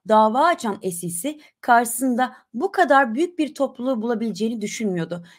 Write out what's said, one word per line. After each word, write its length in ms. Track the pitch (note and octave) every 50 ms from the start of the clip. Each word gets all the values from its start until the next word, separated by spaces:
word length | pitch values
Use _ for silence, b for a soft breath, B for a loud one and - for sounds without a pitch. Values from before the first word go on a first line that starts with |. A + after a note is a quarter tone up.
| _ -
dava 380 | A3 G#3+ A3 A3 A3 C4 D4+
açan 340 | E4+ E4+ E4+ - A3 G3 G#3+
S 260 | - F#3+ F3 F3 - E3+
E 20 |
C 300 | F3 - - C#4+ D4+ D4+ B B B _
karşısında 720 | - - A#3+ A#3 A#3+ A#3 - - B3+ C4 B3 A3+ B3+ B3 B B B _ -
bu 180 | A3+ D#4 G4
kadar 440 | - - F4 B3+ C#4 C4+ C#4 A#3 G#3+
büyük 240 | B3+ E4+ F4+ F4 -
bir 160 | D#4 B3+ G#3
topluluğu 460 | - C#4 C4 C4 - A#3+ C4 C4+ A3
bulabileceğini 600 | G#3+ A#3+ A#3+ A3 A#3 A3+ F#3+ E3+ G#3+ A3+ A#3+ A3+
düşünmüyordu. 640 | G3+ G3+ - - A3+ G#3 F#3 F3 E3 E3 F3 F3 E3+ B B